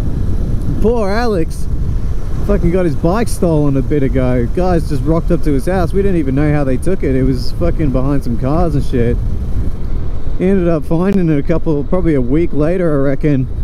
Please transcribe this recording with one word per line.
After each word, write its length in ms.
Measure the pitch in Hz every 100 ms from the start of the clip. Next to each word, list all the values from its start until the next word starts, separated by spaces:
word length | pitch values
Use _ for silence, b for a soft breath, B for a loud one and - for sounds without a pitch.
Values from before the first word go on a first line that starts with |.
| - - - - - - - -
Poor 280 | 208 233 196
Alex 600 | 214 233 190 165 - - - - - - - - - -
fucking 260 | 165 175
got 120 | 185
his 120 | 175 127
bike 320 | 165 214 -
stolen 480 | - 175 156 143 135
a 60 |
bit 200 | 117 147
ago. 440 | 131 127 127 123 117 180
Guys 320 | 185 170 -
just 160 | 139
rocked 260 | 139 165 -
up 120 | 165
to 100 | 151
his 140 | 135 180
house. 260 | 185 170
We 100 | 185
didn't 140 | 196 170
even 180 | 135
know 180 | 135 151
how 120 | 147
they 120 | 131 131
took 260 | 165 190
it. 100 | 147
It 80 | 131
was 300 | 131 131 -
fucking 380 | - 127 127 147
behind 340 | 127 135 139
some 160 | 127 117
cars 340 | 127 160 175
and 100 | 147
shit. 320 | - 127 117 120 - - - - - - - - - - - -
He 80 | 180
ended 200 | 196 170
up 180 | 160
finding 440 | - 165 185 196 165
it 100 | 147
a 60 | 139
couple, 380 | 160 170 147
probably 300 | 139 185 165
a 60 | 139
week 320 | 123 151 175
later, 380 | 135 151 185 170 143
I 40 | 139
reckon. 360 | 131 156 135 127 -